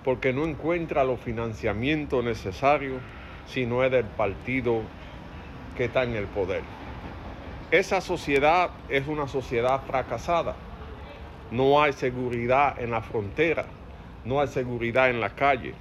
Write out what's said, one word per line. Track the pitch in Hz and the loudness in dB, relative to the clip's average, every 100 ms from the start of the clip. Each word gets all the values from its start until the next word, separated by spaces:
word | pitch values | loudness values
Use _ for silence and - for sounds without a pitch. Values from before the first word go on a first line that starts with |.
porque | - 127 135 | 0 2 2
no | 127 | 2
encuentra | 160 139 151 175 165 156 131 | -2 -2 -2 0 0 2 2
los | 123 | 0
financiamientos | 131 113 117 104 113 104 131 156 147 135 120 | -2 -4 -4 -2 -2 0 0 0 2 0 0
necesarios | 110 92 90 135 147 135 131 113 - - - - | -2 -4 2 4 4 2 -6 -8 -14 -14 -14 -8
si | 131 120 | -2 0
no | 123 131 | 4 4
es | |
del | 127 | 4
partido | 107 - 104 92 - 131 120 113 107 - - - - - - - - - | 2 0 -2 -2 -4 0 2 0 -2 -12 -14 -14 -14 -14 -14 -14 -12 -4
que | 123 | 0
está | 131 | 2
en | 123 113 | 0 -2
el | 98 | -4
poder. | 107 90 90 - - - - - - - - - - - | -2 0 -2 -4 -12 -12 -10 -10 -12 -12 -12 -12 -12 2
Esa | 165 190 190 | 2 4 0
sociedad | 175 165 - 139 147 175 180 - - | 0 -4 2 6 6 6 4 -2 -2
es | 139 139 | -2 0
una | 151 139 | -2 -2
sociedad | 135 120 117 123 135 - | -2 0 2 2 2 0
fracasada. | - 127 117 - 170 127 - - - - - - - - - - | -2 -2 -4 0 0 0 -6 -12 -12 -12 -12 -14 -14 -14 -14 -6
No | 113 135 143 | 2 6 8
hay | 147 | 6
seguridad | 135 135 123 127 120 120 131 143 - | 2 -2 -2 -2 -2 4 4 4 2
en | 120 | -4
la | 117 | -4
frontera, | 110 120 98 98 165 147 - - - - - - 113 | -2 -4 -4 0 2 2 -4 -10 -16 -16 -16 -12 -2
no | 139 | 0
hay | 139 | 0
seguridad | 139 123 120 120 127 127 | 0 -2 -2 0 4 4
en | 120 | 4
la | 101 | -2
calle. | - 143 135 71 - | 2 2 4 -2 -10